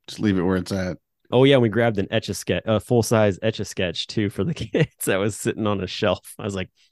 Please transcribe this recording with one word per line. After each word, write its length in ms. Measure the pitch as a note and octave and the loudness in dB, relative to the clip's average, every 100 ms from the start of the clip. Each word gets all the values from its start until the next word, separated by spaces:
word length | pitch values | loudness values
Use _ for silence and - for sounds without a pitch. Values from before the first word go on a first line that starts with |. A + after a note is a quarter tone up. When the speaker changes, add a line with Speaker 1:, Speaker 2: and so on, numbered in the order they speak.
| - | -16
Speaker 1:
just 140 | - | -2
leave 180 | G#2+ F#2+ | 2 2
it 40 | |
where 140 | F2 F#2 | 2 0
it's 160 | F2+ | -2
at. 260 | G2 F#2 E2 _ _ - | -4 -4 -6 _ _ 0
Speaker 2:
Oh, 120 | A2+ | 4
yeah, 140 | C3+ C3+ | 6 6
we 100 | A#2+ | 4
grabbed 300 | G#2 A#2 G2+ | 2 0 0
an 100 | F#2+ | -2
Etch-a-Sketch, 540 | A2 - G2 - F2+ - | -2 -4 -8 -4 -4 0
a 140 | G#2+ | -2
full-size 580 | - B2 A2 A2+ G#2+ F2 | 2 2 4 4 4 2
Etch-a-Sketch, 640 | A2 - G2+ - F#2 E2 - | -4 -4 -8 -4 -4 -4 -6
too, 220 | - G2+ | -2 -2
for 120 | - | -2
the 100 | G2 | -4
<laughs> 0 | |
kids 500 | D#3+ A#2 - D#3+ - | -4 -4 0 0 -2
that 120 | - G2 | -2 0
was 180 | G#2 G#2 | 0 -2
sitting 300 | - - A2 | -4 -2 -2
on 140 | G2+ | -2
a 40 | F2+ | -4
shelf. 480 | - G#2 F2+ - - | -2 0 0 -4 -12
I 60 | |
was 100 | G#2+ | -8
like, 160 | G2 F#2 _ _ | -6 -8 _ _